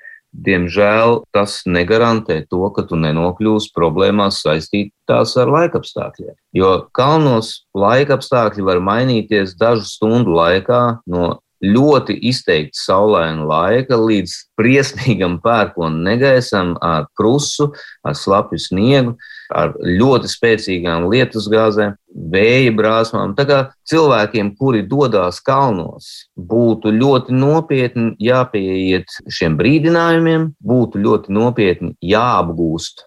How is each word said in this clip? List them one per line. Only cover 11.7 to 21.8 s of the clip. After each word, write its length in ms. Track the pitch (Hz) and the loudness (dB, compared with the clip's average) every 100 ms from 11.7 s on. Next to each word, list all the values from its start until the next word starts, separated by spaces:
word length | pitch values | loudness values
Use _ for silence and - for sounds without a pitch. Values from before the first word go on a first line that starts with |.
| 113 147 135 - - | 2 4 2 0 -4
izteikti 560 | 120 127 - 80 73 | -2 -4 0 0 0
saulaina 680 | - - 95 107 95 82 80 76 | -8 -2 2 2 2 0 -4 -2
laika 500 | 78 90 120 131 117 | -2 0 0 0 0
līdz 380 | 113 104 90 - - | 2 0 -2 -10 -16
briesmīgam 840 | - 113 139 135 - 127 95 90 87 | -2 2 2 0 -4 -2 0 0 -2
pērkona 640 | 113 117 95 90 80 78 | 0 0 0 -2 -4 -2
negaisam 720 | 90 120 139 131 127 101 87 85 | -2 0 2 2 2 -2 -2 -2
ar 280 | 82 80 73 | -2 -2 -4
krusu, 640 | - 107 120 - - 147 147 - - | -2 2 2 -2 -4 -4 -4 -20 -12
ar 180 | - 73 | -8 -6
slapju 400 | - 98 - 82 | 0 0 0 -6
sniegu, 560 | - 92 117 139 120 117 - - - | -6 0 2 2 2 -4 -14 -20 -8
ar 300 | - 78 - | -4 -4 -4
ļoti 540 | 87 90 131 123 98 | -2 2 4 2 0
spēcīgām 760 | - 117 110 - 90 87 82 87 | -2 0 0 -2 -4 -2 -2 0
lietusgāzēm, 880 | 123 123 110 104 110 110 104 | 0 0 -2 -2 2 2 2